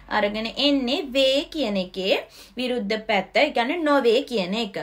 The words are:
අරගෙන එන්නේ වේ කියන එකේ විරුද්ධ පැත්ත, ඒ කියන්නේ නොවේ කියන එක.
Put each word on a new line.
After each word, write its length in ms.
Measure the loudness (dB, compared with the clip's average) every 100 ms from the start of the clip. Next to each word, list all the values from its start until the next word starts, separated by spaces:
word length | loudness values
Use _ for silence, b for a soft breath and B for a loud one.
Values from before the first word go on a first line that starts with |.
| -6
අරගෙන 380 | -2 0 -2 -6 -2
එන්නේ 460 | 2 2 0 -2 -2
වේ 320 | 2 2 2
කියන 320 | -2 -4 -2 -2
එකේ 520 | -4 -4 0 -2 -2 b b -8
විරුද්ධ 420 | -4 -4 -2 -4
පැත්ත, 380 | 0 -2 0 2
ඒ 140 | 2
කියන්නේ 260 | 2 -2 0
නොවේ 460 | 2 4 4 4
කියන 320 | 2 -2 -2
එක. 220 | -4 -4 -6